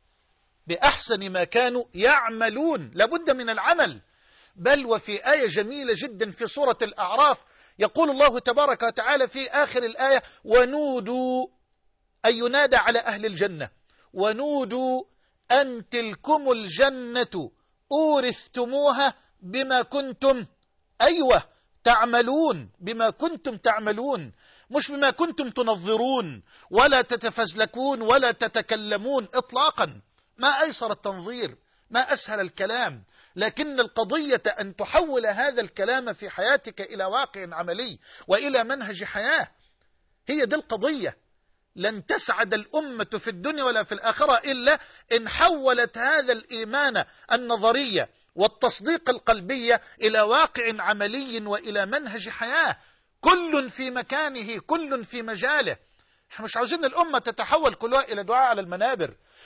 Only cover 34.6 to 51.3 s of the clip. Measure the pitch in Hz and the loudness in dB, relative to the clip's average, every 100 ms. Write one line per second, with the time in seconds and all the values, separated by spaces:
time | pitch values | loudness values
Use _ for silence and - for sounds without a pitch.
34.6 | 196 - 196 311 330 262 220 202 277 240 | -8 -8 0 2 2 0 0 0 -2 -2
35.6 | 208 - 196 262 240 - 196 - 214 285 | -6 -4 -2 -2 -4 -10 -10 -4 0 0
36.6 | 233 - 196 214 190 233 269 196 180 165 | -2 -12 -12 -6 -2 -2 -4 -8 -12 -8
37.6 | 175 180 247 139 _ - - 202 285 262 | -6 -6 -8 -10 _ -20 0 0 2 0
38.6 | 226 277 214 185 202 202 233 311 - _ | 0 -4 -6 -10 -8 -4 0 0 -2 _
39.6 | _ _ _ _ _ _ - 302 233 302 | _ _ _ _ _ _ -6 -2 0 -2
40.6 | - 220 254 294 165 - _ _ _ _ | -4 -2 -2 -2 -6 -8 _ _ _ _
41.6 | _ - 196 214 - - - - 220 214 | _ -6 -4 -4 -6 -4 -2 -2 -2 -2
42.6 | 208 311 302 240 202 214 233 180 240 311 | -2 -4 -4 -8 -6 -6 -8 -6 -6 -2
43.6 | 262 226 202 208 226 214 302 240 285 254 | -2 -2 -4 -4 -4 0 2 2 0 -2
44.6 | 247 302 - - _ 233 220 - 339 311 | 0 0 -2 -20 _ -2 0 2 2 4
45.6 | 262 240 240 226 254 311 254 226 - 233 | 2 2 0 0 0 2 2 -2 -4 -8
46.6 | 220 269 285 208 - _ - 233 240 226 | -4 0 0 0 -4 _ -2 -2 0 2
47.6 | 220 254 269 180 117 _ _ 165 214 - | 4 4 2 -2 -2 _ _ 0 0 2
48.6 | 247 - 220 330 - 247 - 220 180 262 | -2 0 -2 -2 0 -2 0 0 0 -4
49.6 | 233 233 - - 220 220 208 269 320 254 | 2 2 0 -2 0 2 4 4 2 0
50.6 | 226 214 185 208 202 247 269 | -4 -2 -2 -2 -2 -4 -8